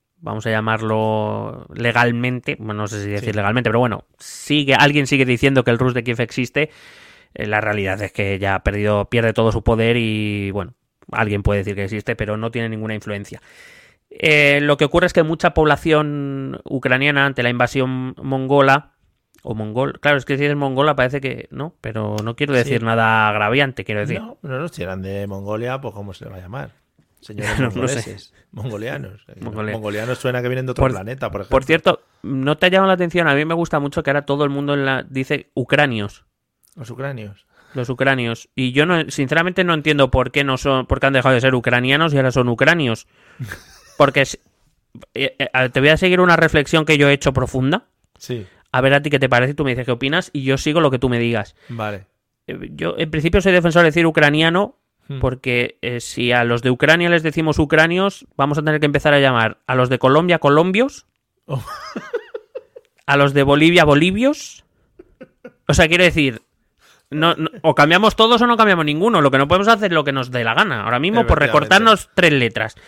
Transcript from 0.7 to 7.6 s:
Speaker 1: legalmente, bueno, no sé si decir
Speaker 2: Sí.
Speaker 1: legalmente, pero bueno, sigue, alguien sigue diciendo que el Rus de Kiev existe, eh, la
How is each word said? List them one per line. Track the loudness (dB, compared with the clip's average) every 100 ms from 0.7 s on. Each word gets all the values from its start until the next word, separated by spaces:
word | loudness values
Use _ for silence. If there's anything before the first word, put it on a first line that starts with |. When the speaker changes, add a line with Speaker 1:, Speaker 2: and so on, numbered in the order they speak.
| -2 -2 -2 0 -2 -4 -6 -8 -12 -16
Speaker 1:
legalmente, | -6 -2 2 2 0 -4 -6 -8 -8
bueno, | -8 -8
no | -6
sé | -8
si | -6
decir | -6 -4
Speaker 2:
Sí. | -4
Speaker 1:
legalmente, | -2 0 0
pero | 2
bueno, | 0 -2 -12 _
sigue, | -20 -14 -2 -2 2
alguien | 4 4 4 0
sigue | 0
diciendo | 2 2 2 2
que | 2
el | 2
Rus | 0
de | -2
Kiev | -4 -4
existe, | -4 -4 -4 -2 -4 -6 -20 -20 -20 -20 _
eh, | -12 -4
la | -2